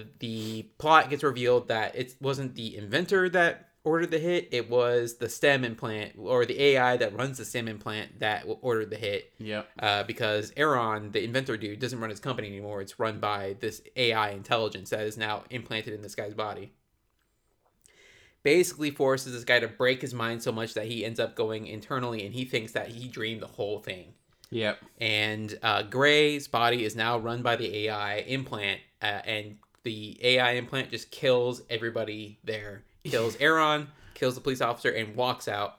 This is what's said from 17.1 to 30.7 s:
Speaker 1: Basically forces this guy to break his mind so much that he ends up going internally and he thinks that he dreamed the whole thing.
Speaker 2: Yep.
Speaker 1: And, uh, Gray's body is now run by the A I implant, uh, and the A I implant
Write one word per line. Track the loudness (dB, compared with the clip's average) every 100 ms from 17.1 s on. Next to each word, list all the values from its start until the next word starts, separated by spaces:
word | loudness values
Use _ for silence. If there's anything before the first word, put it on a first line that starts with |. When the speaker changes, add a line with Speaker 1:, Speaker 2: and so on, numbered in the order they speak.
| _ _ _ _ _ _ _ _ _ -20 -20 _ _
Speaker 1:
Basically | 4 6 4 2 -4
forces | 2 2 2 -2
this | -4 4
guy | 4
to | 4
break | 0 2 2
his | -2
mind | -4 -4 -2
so | -2
much | -2 -2
that | -4 -4
he | -4 -4
ends | -2
up | -2
going | 0 -2 -2 -6
internally | -10 -6 -4 -4 -4 -6
and |
he | -6
thinks | -4 -4 -4
that | -6 -6
he | -10 -12
dreamed | -8 -6 -6
the | -10
whole | -6 -4 -4
thing. | -8 -10 -12 -20 _ _ -8
Speaker 2:
Yep. | -2 -2 -2 -8 -4
Speaker 1:
And, | 0 2 0 -2 -6 -4
uh, | 0 0
Gray's | 0 2 6 6 4 2 -2
body | 2 4 4
is | 0 0
now | 0 0
run | -2 -2
by | 0 0
the | 0 -2 -2
A |
I | -2 -4 -4
implant, | -2 -4 -4 -4 -2 -2 -6 -6
uh, | -2
and | -2 -2 -6 -6 -14 _ _
the | -8 -6 -10 0
A | 4 6
I | 4
implant | 2 -2